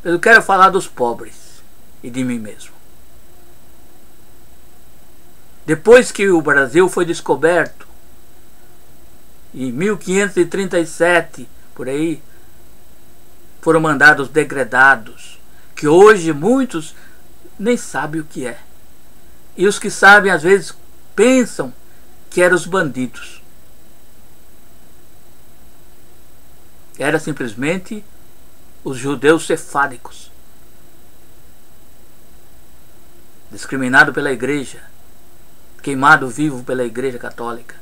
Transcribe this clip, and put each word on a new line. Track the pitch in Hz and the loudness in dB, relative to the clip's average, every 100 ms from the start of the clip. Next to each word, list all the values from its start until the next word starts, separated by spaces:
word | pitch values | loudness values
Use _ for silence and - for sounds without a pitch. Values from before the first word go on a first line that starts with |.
Eu | 175 170 | 0 2
quero | 220 226 | 8 6
falar | 165 190 190 | 6 6 8
dos | 185 - | 6 -2
pobres | - 120 113 - - - - - - - - | 0 0 0 -8 -12 -12 -12 -12 -12 -12 -12
e | 131 | -8
de | 123 127 | -2 -2
mim | 120 | -2
mesmo. | 107 - - - - - - - - - - - - - - - - - - - - - - - - - - - - - - - - | -6 -10 -14 -14 -14 -14 -14 -14 -14 -14 -14 -14 -14 -12 -12 -12 -12 -12 -12 -12 -10 -12 -12 -12 -12 -12 -12 -12 -12 -12 -12 -10 -2
Depois | 156 220 247 - | 0 10 10 10
que | - 196 | 2 4
o | 170 | 6
Brasil | 147 143 135 156 185 | 6 4 6 6 6
foi | 196 170 | 4 0
descoberto, | 165 - 143 156 175 147 - - - - - - - - - - - - - - - - - - | -2 0 4 6 4 2 -4 -12 -12 -12 -12 -12 -12 -12 -12 -14 -14 -14 -14 -12 -12 -12 -12 -10
em | - 131 | -6 -4
mil | 120 196 202 | 0 0 0
quinhentos | - 190 202 - | 2 2 4 2
e | 170 | 2
trinta | 185 190 180 | 2 2 2
e | 160 | 0
sete, | - 170 175 160 - 123 - - | 2 4 4 2 -10 -12 -12 -12
por | - 127 | -8 -4
aí, | 143 165 147 - - - - - - - - - - - - - - | -2 -2 -4 -8 -14 -14 -14 -12 -12 -14 -14 -14 -14 -14 -12 -12 -2
foram | 165 165 | 2 4
mandados | 160 139 147 143 123 | 4 6 8 6 2
degredados, | 151 139 139 120 127 135 127 - - - - - - - | 0 0 0 0 6 8 6 0 -12 -12 -12 -12 -12 -12
que | - 147 | -2 6
hoje | 170 208 214 165 | 10 10 10 4
muitos | 147 180 269 254 165 - - - - - - - - | 2 4 4 2 -2 -8 -12 -12 -12 -12 -12 -12 -4
nem | 214 240 | 0 0
sabem | - 135 151 160 | -2 -4 -4 -4
o | 156 | -6
que | - 120 | -8 -8
é. | - - - - - - - - - - - | -8 -12 -12 -12 -12 -12 -12 -12 -12 -12 2
E | 190 | 2
os | 202 | 2
que | 208 | -4
sabem, | - 196 202 196 | 6 10 10 8
às | 170 | 4
vezes, | 165 196 - - - - - - | 6 6 4 -10 -12 -12 -6 4
pensam | 233 262 214 - 131 - - - - - - | 6 6 4 -2 -6 -8 -12 -14 -14 -14 -6
que | - | 2
eram | 175 175 | 4 4
os | 165 | 2
bandidos. | 190 156 123 123 - - - - - - - - - - - - - - - - - - - - - - - - - - - - - - - - - - - - - - - | -2 0 -2 -6 -6 -12 -12 -12 -12 -12 -12 -12 -12 -12 -12 -12 -12 -12 -12 -12 -12 -12 -12 -12 -12 -12 -12 -12 -12 -12 -12 -12 -12 -12 -12 -12 -12 -12 -12 -12 -12 -12 -4
Era | 139 151 | 0 0
simplesmente | 160 139 127 107 139 185 185 214 - - - - - - - - | -2 -4 -6 -4 -2 -2 -4 -10 -10 -12 -12 -12 -12 -12 -12 -10
os | - 127 | -8 -4
judeus | 139 139 139 160 - | -4 2 6 4 4
sefádicos, | 160 - 147 139 123 - - - - - - - - - - - - - - - - - - - - - - - - - - - - - - - - - - - | -2 0 0 0 -2 -12 -12 -12 -12 -12 -12 -14 -14 -14 -14 -14 -14 -12 -12 -12 -12 -12 -12 -12 -12 -12 -12 -12 -12 -12 -12 -12 -12 -12 -12 -12 -12 -12 -12 -12
discriminado | - - 135 127 135 151 | -12 -6 -4 4 6 6
pela | 135 143 | 4 -2
igreja, | 123 127 147 127 - - - - - - - - - - - | -2 -2 -2 -4 -10 -12 -12 -12 -12 -12 -14 -14 -14 -14 -8
queimado | - 135 139 156 131 | -4 4 6 6 4
vivo | 117 151 127 | 0 -2 -2
pela | 127 127 | -4 -2
igreja | 120 110 135 120 | -2 -2 -4 -4
católica | 120 - 117 117 113 - | -10 -8 -6 -8 -10 -16